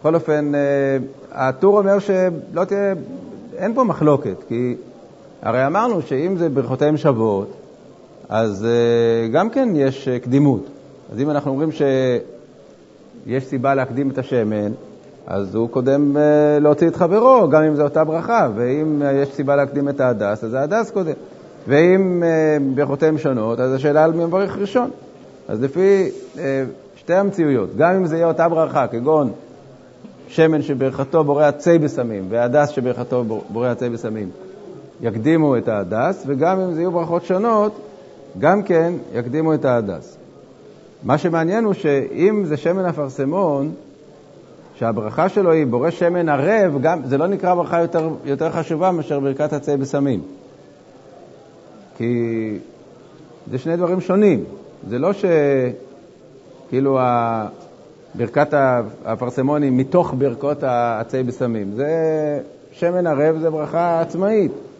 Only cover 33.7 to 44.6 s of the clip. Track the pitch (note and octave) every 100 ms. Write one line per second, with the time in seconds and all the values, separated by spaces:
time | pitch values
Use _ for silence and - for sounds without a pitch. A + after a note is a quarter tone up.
33.7 | A#2+ B2 A#2 A#2 A2 G2 - - - -
34.7 | - - - A#2 A2 A#2 E3 D3+ B2 A2
35.7 | G#2+ F#2 G#2+ C#3+ F#3+ C3+ C#3 D#3+ F#3+ F#3
36.7 | D#3+ F3 F3 E3 E3+ F3 F#3 A3+ A3 G#3
37.7 | - - - - - - - C#3 G3+ G3+
38.7 | E3+ E3 F3 - A#2 A#2+ D3 D#3+ D#3 C#3
39.7 | A#2+ G#2 E2+ - - - - - - -
40.7 | - - - - D3 F3 E3 E3 G#3 A3
41.7 | F3+ D#3 C#3 B2+ - F3+ G#3 F3+ D3+ E3+
42.7 | F#3 F3+ D3+ C#3+ C3 C3+ F3 F#3 C#3+ C#3+
43.7 | E3 - - - - - - - -